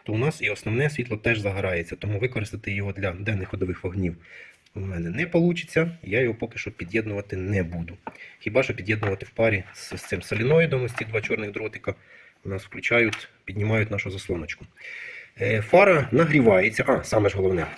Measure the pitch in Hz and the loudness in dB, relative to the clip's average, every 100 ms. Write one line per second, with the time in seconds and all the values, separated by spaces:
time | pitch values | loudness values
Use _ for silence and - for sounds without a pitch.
0 | - 110 143 - - 101 104 113 147 147 | -4 0 0 0 -4 -2 -2 0 0 -2
1 | 120 110 120 110 101 95 98 87 85 - | -4 -2 0 0 0 -2 -2 -2 -4 -6
2 | 104 104 123 117 98 113 - 98 98 98 | -4 -2 -2 -2 -6 -6 -4 -4 -4 -4
3 | 95 87 101 101 92 98 92 90 92 98 | -4 -4 -2 -2 -4 -4 -4 -4 -6 -2
4 | 90 85 - - - _ _ 98 95 87 | -2 -4 -14 -20 -20 _ _ -10 -6 -6
5 | 85 104 170 170 175 170 - 160 165 - | -4 -4 0 2 4 2 -2 0 0 -4
6 | - 110 123 110 117 - - - 87 110 | -2 0 0 -2 -8 -8 -12 -10 -4 -2
7 | 107 101 - 98 92 101 85 85 82 - | -2 -4 -6 -6 -2 0 0 -4 -8 -10
8 | - - - - - 117 135 110 98 107 | -16 -16 -20 -10 0 2 2 -2 -2 -2
9 | 104 95 - - 113 101 90 - - 98 | -2 -4 -4 0 2 2 -4 -14 -12 -10
10 | - 92 - 104 120 160 165 131 120 - | -6 -6 -4 -2 2 4 4 0 -4 -6
11 | 113 110 - 113 104 104 107 - - - | -4 -4 -2 -4 -4 -6 -8 -8 -8 -8
12 | _ - - _ - 95 - - - 120 | _ -20 -20 _ -8 -8 -8 -6 0 4
13 | 110 - - _ - 98 104 110 104 101 | 2 0 -10 _ -8 -2 0 2 0 -2
14 | 101 95 - 87 78 - - - - - | -6 -8 -6 -6 -6 -12 -16 -20 -18 -16
15 | - - - - - 107 107 175 202 165 | -14 -16 -14 -4 0 0 6 8 8 6
16 | 127 123 165 147 113 92 104 107 - 123 | 4 4 6 6 8 8 6 2 2 2
17 | - 110 101 95 95 90 80 | 2 2 2 2 2 2 -2